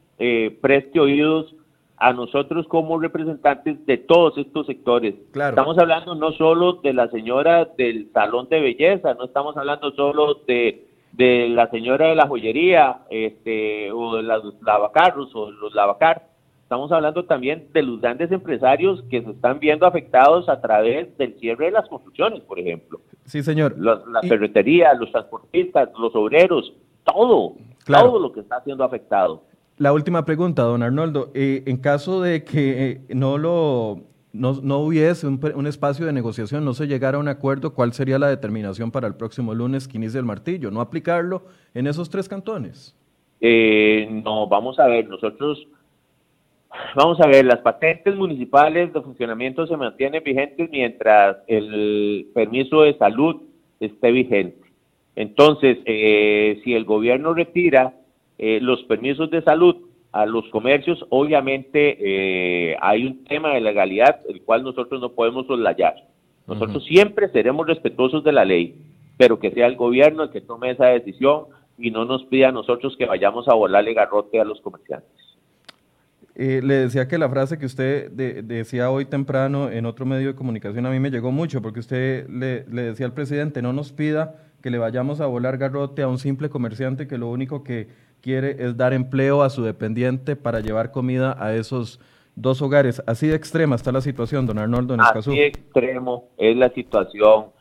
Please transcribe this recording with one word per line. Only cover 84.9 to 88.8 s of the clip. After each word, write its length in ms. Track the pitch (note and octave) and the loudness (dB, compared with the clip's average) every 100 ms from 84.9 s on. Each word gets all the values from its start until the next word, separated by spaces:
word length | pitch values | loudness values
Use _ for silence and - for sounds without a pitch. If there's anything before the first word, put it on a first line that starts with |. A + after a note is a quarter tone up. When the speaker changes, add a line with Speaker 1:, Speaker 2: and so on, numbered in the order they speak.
| B2 C3 D3 | -4 -4 -4
Speaker 2:
a 60 | C#3+ | -4
volar 300 | A#2+ B2 C3 | -4 -4 -4
garrote 440 | C3+ C#3 C#3 C#3 | -4 -4 -6 -4
a 60 | C3+ | -4
un 100 | B2+ | -4
simple 320 | C#3 C3 D3 | -4 -6 -6
comerciante 580 | C#3+ A#2 G#2+ C3 C3+ C3+ | -6 -6 -6 -6 -6 -8
que 100 | C3 | -8
lo 120 | A#2 | -6
único 340 | B2 C3 D3 | -6 -8 -10
que 240 | C3 A#2+ G#2 _ _ _ | -10 -10 -12 _ _ _
quiere 340 | B2+ C3 C3+ C3+ B2 | -6 -4 -4 -4 -6
es 120 | |
dar 160 | B2 | 0